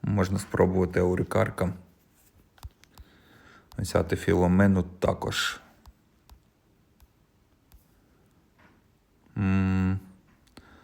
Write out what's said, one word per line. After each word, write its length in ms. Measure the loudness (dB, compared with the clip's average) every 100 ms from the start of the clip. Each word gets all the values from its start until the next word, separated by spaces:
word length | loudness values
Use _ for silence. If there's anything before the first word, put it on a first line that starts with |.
Можна 360 | 0 0 0 -2
спробувати 600 | -4 2 2 2 0 0
аурикарка. 720 | 0 0 -2 0 -2 -2 -4 -4 -16 _ _ _ _ _ _ _ -20 _ -20 -20 -20 _ _ -20 -20 -20 _ -8
Взяти 380 | -2 0 0 -4
філомену 680 | 0 2 4 4 4 4
також. 800 | 0 -2 -2 -2 -4 -4 -4 -6 -16 _ -20 _ _ _ _ -20 _ _ _ _ _ _ -20 _ _ _ _ _ _ -20 _ _ _ _ _ _ _ _ _ _ _ _ _ _ _ -2
М, 640 | 0 2 2 2 2 0 -6 -20 _ _ _ -20 -20 -20